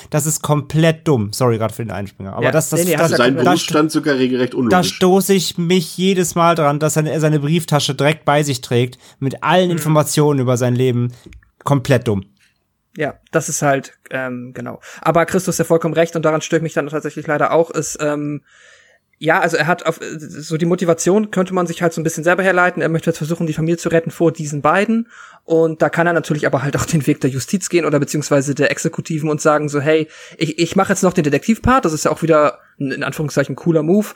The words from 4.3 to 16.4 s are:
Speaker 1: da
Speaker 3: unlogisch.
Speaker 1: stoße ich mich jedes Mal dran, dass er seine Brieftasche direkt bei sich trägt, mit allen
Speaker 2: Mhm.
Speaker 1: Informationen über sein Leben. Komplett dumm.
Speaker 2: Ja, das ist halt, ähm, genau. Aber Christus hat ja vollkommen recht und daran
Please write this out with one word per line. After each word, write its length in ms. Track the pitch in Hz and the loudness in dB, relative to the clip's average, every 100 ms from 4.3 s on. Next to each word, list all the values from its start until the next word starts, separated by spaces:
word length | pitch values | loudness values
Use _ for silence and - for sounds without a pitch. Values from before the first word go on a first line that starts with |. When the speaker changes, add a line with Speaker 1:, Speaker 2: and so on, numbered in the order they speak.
| 127 123 | 0 -2
Speaker 1:
da 40 | - | 0
Speaker 3:
unlogisch. 360 | 120 180 165 | 2 2 2
Speaker 1:
stoße 400 | - 185 190 190 | 0 2 4 4
ich 240 | 196 - - | 0 0 -4
mich 400 | 170 185 160 - | 0 0 0 -2
jedes 380 | 185 185 170 175 | 0 0 0 2
Mal 180 | 170 | 2
dran, 240 | 170 143 147 | 2 2 0
dass 180 | 151 156 | 0 0
er 220 | 151 156 | 0 0
seine 200 | 156 151 | 0 2
Brieftasche 560 | 143 170 - 147 135 139 | 0 0 0 0 0 0
direkt 300 | 143 160 - | 0 0 0
bei 180 | 147 | 0
sich 180 | 143 127 | 0 -4
trägt, 380 | - 120 123 - - - | -2 0 0 -4 -20 -6
mit 220 | 135 - | -6 -2
allen 220 | 151 180 180 | 0 2 2
Speaker 2:
Mhm. 20 | |
Speaker 1:
Informationen 680 | 170 156 151 147 156 151 139 | 0 0 2 2 2 2 2
über 160 | 123 123 | 0 0
sein 200 | 123 123 | 0 2
Leben. 380 | 127 120 120 - - - _ _ | 2 2 -2 -6 -20 -20 _ _
Komplett 440 | - 139 123 123 113 | 0 0 2 0 2
dumm. 180 | 98 - _ _ _ _ _ _ - | -2 -4 _ _ _ _ _ _ -8
Speaker 2:
Ja, 200 | 143 - _ | -8 -8 _
das 180 | 160 151 | -6 -6
ist 140 | - | -4
halt, 300 | 147 135 - _ - | -2 -2 -4 _ -12
ähm, 400 | 131 127 123 123 | -8 -8 -10 -12
genau. 260 | 123 123 113 - - | -14 -14 -14 -18 -8
Aber 240 | 160 165 165 | 0 0 2
Christus 300 | 190 180 165 | 0 -2 -2
hat 100 | 160 | 2
ja 20 | |
vollkommen 260 | 165 165 156 | 0 2 0
recht 200 | 165 165 | 0 0
und 80 | 156 | 0
daran 160 | 156 | 0